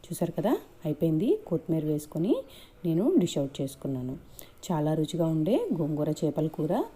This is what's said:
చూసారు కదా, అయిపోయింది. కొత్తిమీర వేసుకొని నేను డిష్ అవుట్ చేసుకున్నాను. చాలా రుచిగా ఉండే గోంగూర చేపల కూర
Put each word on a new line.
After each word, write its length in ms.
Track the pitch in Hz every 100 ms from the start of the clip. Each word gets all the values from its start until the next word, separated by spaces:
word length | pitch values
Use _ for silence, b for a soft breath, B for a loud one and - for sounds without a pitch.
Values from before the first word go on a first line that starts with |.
చూసారు 280 | - 165 170 -
కదా, 160 | 202 359 - - 156
అయిపోయింది. 440 | - 165 156 226 427 -
కొత్తిమీర 360 | 165 - 160 151
వేసుకొని 400 | 151 - 156 185 494 - B B -
నేను 220 | 175 160 247 359
డిష్ 160 | 170 160
అవుట్ 160 | 139 -
చేసుకున్నాను. 520 | 135 - 143 131 127 139 B B B B -
చాలా 240 | 160 151 156
రుచిగా 280 | 151 170 165 160
ఉండే 200 | 156 277 453 180
గోంగూర 300 | 151 151 151 151
చేపల 260 | 156 147 156 -
కూర 160 | 156 214 453